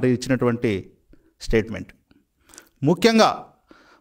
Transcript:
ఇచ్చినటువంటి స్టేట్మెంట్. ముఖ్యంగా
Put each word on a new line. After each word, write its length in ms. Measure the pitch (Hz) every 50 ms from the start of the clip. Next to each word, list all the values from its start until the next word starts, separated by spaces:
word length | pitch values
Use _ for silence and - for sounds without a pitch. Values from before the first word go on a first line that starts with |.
| 120
ఇచ్చినటువంటి 880 | 127 127 120 123 127 131 120 127 120 117 117 120 117 104 92 - - _ _ _ _ - _ _ _ _ _
స్టేట్మెంట్. 460 | - - - 113 104 113 104 90 - _ - _ _ _ _ _ _ _ _ _ _ _ - - - _ _ - 135
ముఖ్యంగా 640 | 139 180 170 - 226 226 220 208 - - - - - _ _ _ _ - _ _ _ _ _